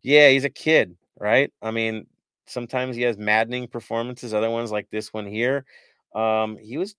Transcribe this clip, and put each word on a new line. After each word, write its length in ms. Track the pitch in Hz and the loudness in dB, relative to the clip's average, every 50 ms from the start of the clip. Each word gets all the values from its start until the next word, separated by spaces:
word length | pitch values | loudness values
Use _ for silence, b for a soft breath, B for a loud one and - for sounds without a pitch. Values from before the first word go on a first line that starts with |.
Yeah, 260 | - 131 143 147 147 139 | 0 4 6 8 8 8
he's 160 | 135 135 131 | 8 6 2
a 60 | 139 | -2
kid, 440 | - - - 160 160 147 113 90 87 - _ _ _ - | -6 -4 0 2 2 2 2 0 -4 -14 _ _ _ -6
right? 320 | 104 104 113 131 143 - - _ | -2 2 2 2 2 0 -4 _
I 80 | - 110 | -8 -6
mean, 360 | 113 113 113 113 110 110 - - _ _ _ _ _ _ _ | -4 -4 -4 -4 -4 -6 -10 -14 _ _ _ _ _ _ _
sometimes 500 | - - 123 120 113 - 123 127 131 120 | -12 -10 -10 -8 -6 -4 -4 -4 -4 -4
he 60 | 120 | -2
has 160 | 123 120 110 104 | -2 -2 -2 -2
maddening 480 | 107 104 107 110 113 113 123 127 123 | 0 2 2 2 2 0 -2 -6 -8
performances. 640 | 120 - 120 - - 113 117 117 127 123 120 - 113 | -8 -10 -12 -8 -6 -4 -4 -4 -4 -8 -10 -8 -4
Other 180 | 107 107 110 113 | -2 -2 0 0
ones 220 | 117 117 117 110 | -2 -2 -4 -4
like 160 | 107 104 98 - | -4 -6 -6 -6
this 240 | - 107 107 - | -8 -8 -8 -8
one 140 | - 107 104 | -8 -10 -10
here, 400 | 101 104 113 120 127 139 139 131 b b b b b b b b _ - | -8 -4 -2 0 0 0 -2 -4 b b b b b b b b _ -4
um, 420 | 190 285 285 220 220 220 110 110 | -2 0 0 2 0 0 -2 -4
he 220 | - 110 107 123 151 | -10 -14 -10 -8 -6
was, 160 | 190 214 - | -6 -8 -10